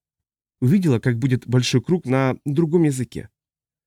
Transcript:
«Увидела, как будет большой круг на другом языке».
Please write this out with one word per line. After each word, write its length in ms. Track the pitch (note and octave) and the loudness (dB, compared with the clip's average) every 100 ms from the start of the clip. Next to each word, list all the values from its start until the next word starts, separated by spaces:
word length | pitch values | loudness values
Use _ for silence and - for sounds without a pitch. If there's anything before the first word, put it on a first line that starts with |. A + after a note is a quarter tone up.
| _ _ _ _ _ _ | _ _ _ _ _ _
«Увидела, 380 | B2+ G3 F3 A#2 | 2 2 2 0
как 200 | C3 A#2 | 0 -2
будет 280 | C3 B2 - | -2 -2 0
большой 360 | B2+ B2 B2+ | -2 0 -2
круг 220 | - F3 | 0 -4
на 320 | B2+ C3 C3 - | 0 0 0 -2
другом 380 | - C#3+ E3 F3 | -4 -2 0 2
языке». 480 | D#3 C3 A#2+ - - _ _ _ _ _ | 0 -2 -6 -10 -14 _ _ _ _ _